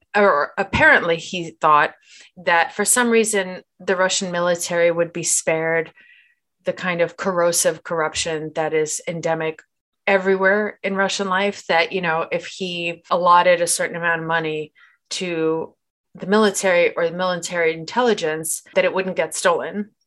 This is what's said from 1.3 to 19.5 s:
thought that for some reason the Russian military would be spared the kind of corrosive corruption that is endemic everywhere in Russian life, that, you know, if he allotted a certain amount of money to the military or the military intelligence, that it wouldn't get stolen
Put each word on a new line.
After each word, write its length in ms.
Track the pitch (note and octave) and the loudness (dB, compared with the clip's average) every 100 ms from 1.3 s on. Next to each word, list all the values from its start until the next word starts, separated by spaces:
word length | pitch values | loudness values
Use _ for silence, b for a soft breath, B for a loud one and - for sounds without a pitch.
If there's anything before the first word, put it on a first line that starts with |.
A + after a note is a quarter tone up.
| F#3 E3 - | -8 -10 0
thought 320 | D#3+ D3 D3+ - B B B - | 4 4 4 -2 B B B -8
that 360 | F3+ E3+ - | 0 2 2
for 120 | - | -2
some 260 | G3+ B3+ A#3+ | 0 2 4
reason 520 | A3+ A3 G3+ F#3 F3+ - - | 4 2 0 -2 -8 -18 -8
the 160 | F#3 F3+ | -2 0
Russian 340 | F#3 - F#3 | 0 0 -4
military 580 | F3 F3 F3 - E3+ E3+ | -2 0 0 -2 2 2
would 220 | E3 E3 | 2 -2
be 100 | E3+ | -4
spared 680 | D#3+ - - D#3+ D#3+ E3 D#3+ b b b b b _ _ | -4 -2 0 -2 0 -2 -4 b b b b b _ _
the 80 | - | -8
kind 300 | F3 F#3 E3+ | -6 -4 -2
of 140 | E3 - | -2 -2
corrosive 640 | G3 F3 E3+ E3+ F3+ D#3+ | -4 0 0 2 0 -2
corruption 680 | - E3 D#3 - F3 D#3 D#3 | -6 -4 -2 -4 -4 -6 -6
that 180 | D#3+ D#3 | -4 -2
is 300 | D#3 D3+ - - | 0 -2 -4 -6
endemic 560 | E3+ E3 D#3+ D#3+ D#3+ - _ _ _ - | -4 -2 -2 -4 -6 -14 _ _ _ 2
everywhere 720 | G3 F#3+ F#3+ F#3+ G#3 G#3 - | 2 2 2 4 2 0 -6
in 140 | G3 F#3+ | -4 -2
Russian 320 | G3 - G3 | -2 -2 -2
life, 380 | F#3 G3+ G3 - | 0 0 -4 0
that, 260 | E3 E3 | 0 2
you 80 | F#3 | -2
know, 260 | F3 D#3+ - | -2 -2 -2
if 140 | F3 - | -6 -6
he 560 | - F#3 F3 E3+ E3 - | -8 -8 -6 -6 -6 -4
allotted 500 | F3 F3 F3 F#3 E3+ | 0 6 6 6 4
a 60 | E3+ | 2
certain 300 | - F3 E3+ | -2 -4 -4
amount 260 | E3+ E3 | -2 -2
of 40 | D#3+ | -2
money 460 | E3 D#3+ D#3 D3+ b b b - | -2 -2 -6 -10 b b b -12
to 640 | - F3+ E3 D#3+ D#3+ - _ _ _ _ | -8 -6 -2 -2 -2 -6 _ _ _ _
the 120 | - F3+ | -10 0
military 680 | G#3 G#3+ G3+ F#3+ F3 E3+ | 4 4 2 2 4 2
or 140 | - E3+ | 0 -2
the 60 | F3 | -2
military 580 | F#3 F3+ E3+ F3 E3 | -4 -4 -4 -2 -2
intelligence, 880 | E3 D#3+ A#3+ B3 G#3 D#3+ D#3+ D#3+ - - | -2 -4 0 0 0 -2 -4 -6 -10 -4
that 100 | F#3+ | -2
it 100 | F#3 | 0
wouldn't 220 | F#3 F#3 F3 | -2 -4 -4
get 180 | D#3 | -4
stolen 560 | - F#3+ | 0 0